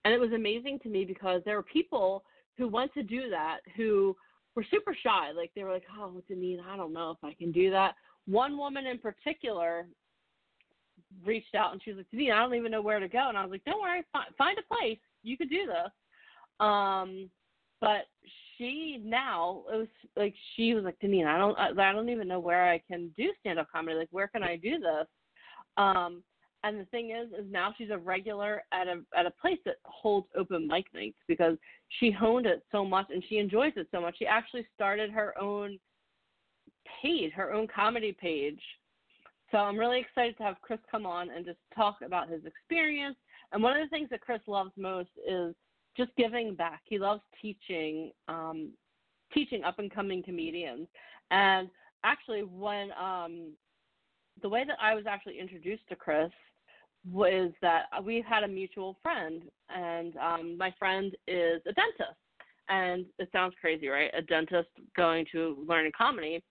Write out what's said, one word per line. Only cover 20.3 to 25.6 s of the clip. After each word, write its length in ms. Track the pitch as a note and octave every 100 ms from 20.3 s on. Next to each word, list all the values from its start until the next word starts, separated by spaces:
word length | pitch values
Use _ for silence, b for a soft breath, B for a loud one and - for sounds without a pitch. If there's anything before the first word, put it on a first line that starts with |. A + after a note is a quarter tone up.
| - -
she 180 | - A3+
was 120 | A3+
like, 120 | F#3 -
"Deneen, 260 | G3+ F#3+ D#3
I 100 | D#3+
don't, 220 | G3+ -
I, 300 | G3 F#3 G3
I 20 |
don't 160 | G#3 A#3
even 220 | A#3+ F#3+
know 100 | F3+
where 320 | E3+ F3 F3+
I 100 | E3+ _
can 260 | F3 E3+ E3
do 160 | D#4 G4+
stand-up 260 | G#3 E3 D#3
comedy. 280 | E3+ D#3+ D#3+
Like, 120 | E3
where 180 | F3+ G3+
can 140 | A3+
I 120 | F3+
do 240 | E3 G3 D#4+
this?" 280 | F3+ D#3 D#3+ _ _ B B B